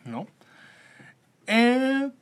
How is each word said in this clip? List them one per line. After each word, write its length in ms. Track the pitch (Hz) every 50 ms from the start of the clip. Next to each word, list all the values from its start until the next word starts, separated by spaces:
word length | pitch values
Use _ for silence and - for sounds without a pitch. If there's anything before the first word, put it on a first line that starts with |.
| -
¿no? 220 | 123 117 120 190 - _ _ _ _ _ - - - - - - - _ - - - - _ _ _ _ _ -
Eh, 640 | - 208 226 233 240 247 254 262 262 269 269 277 285 - _